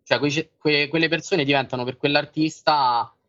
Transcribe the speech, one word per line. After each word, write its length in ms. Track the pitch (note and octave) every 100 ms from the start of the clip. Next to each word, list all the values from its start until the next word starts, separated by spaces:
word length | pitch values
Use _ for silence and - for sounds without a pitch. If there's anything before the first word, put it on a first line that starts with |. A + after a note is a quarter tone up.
Cioè, 140 | - B2
quei 120 | C#3+
ce-, 200 | D3 D#3+ _
que-, 320 | D#3 D3 C#3+
quelle 200 | D#3+ D#3+
persone 360 | D#3+ - F#3+
diventano 400 | C#3 C#3 B2+ B2
per 120 | B2 B2
quell'artista 1160 | C#3+ D3 C#3+ D#3 D#3 - - D3 C3 A#2 A2 _